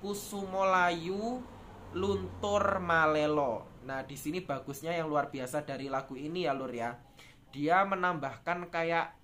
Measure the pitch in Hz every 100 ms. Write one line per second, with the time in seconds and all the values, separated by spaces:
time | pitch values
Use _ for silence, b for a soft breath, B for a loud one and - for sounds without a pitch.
0 | 202 202 - 202 190 185 190 185 175 170
1 | 165 196 220 254 247 - - - - 175
2 | 196 190 180 - 208 202 202 196 175 165
3 | 156 151 151 151 139 107 - - 127 135
4 | 131 143 151 180 180 135 131 139 160 170
5 | 160 147 143 139 127 151 147 135 135 135
6 | 135 131 147 175 165 135 127 120 117 120
7 | - B B B - 139 147 180 196 190
8 | 180 170 135 127 - 175 175 170 165 165
9 | - -